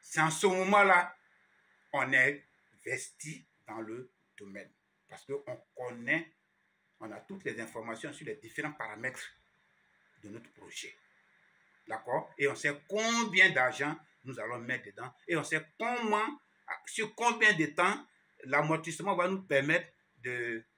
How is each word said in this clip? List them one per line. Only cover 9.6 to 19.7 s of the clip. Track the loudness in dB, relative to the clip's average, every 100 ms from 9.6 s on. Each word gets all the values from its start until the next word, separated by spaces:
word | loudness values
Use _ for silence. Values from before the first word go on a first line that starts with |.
| _ _ _ _ _ _
de | -18
notre | -18 -18
projet. | _ -16 -14 -14 -18 _ _ _ _ _ _ _ _ -10
D'accord ? | -10 -2 -4 -4 0
Et | 0
on |
sait | 0 -4 -4 _
combien | -2 0 0 2 6 6
d'argent | 6 2 2 -4 -4 _ _
nous | -14 -8
allons | -6 -6
mettre | -6 -6 -8
dedans. | -14 -16 -16 -4
Et | -2
on |
sait | 0 -4 -4 _
comment, | -4 -2 0 2 0 -4 _ _ -12 -12 -10
sur | -6 -6
combien | 2 2 6 4
de | 6 2
temps, | 2 2 2 -6 _ _ _
l'amortissement | 0 2 4 0 -2 -6 -2
va | 2 2
nous | 0
permettre | 2 2 4